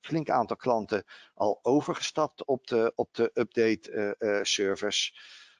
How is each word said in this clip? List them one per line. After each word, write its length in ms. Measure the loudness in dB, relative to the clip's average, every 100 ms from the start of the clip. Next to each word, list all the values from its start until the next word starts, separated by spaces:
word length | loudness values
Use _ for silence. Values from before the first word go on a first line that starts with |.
flink 300 | -6 -4 0
aantal 260 | 0 0 -2
klanten 480 | 0 0 0 -4 -4 -16 -12
al 240 | -2 0 0
overgestapt 800 | 2 2 2 -4 -4 -2 -4 -4
op 220 | -4 -4 0
de, 260 | 2 2
op 200 | 0 -4
de 160 | 0 0
update, 560 | 0 0 2 2 2 -4
eh, 480 | -4 -4 -2 0 0
eh, 60 |
service. 680 | 0 0 0 0 -2 -2 -4 -6 -20 -20 -20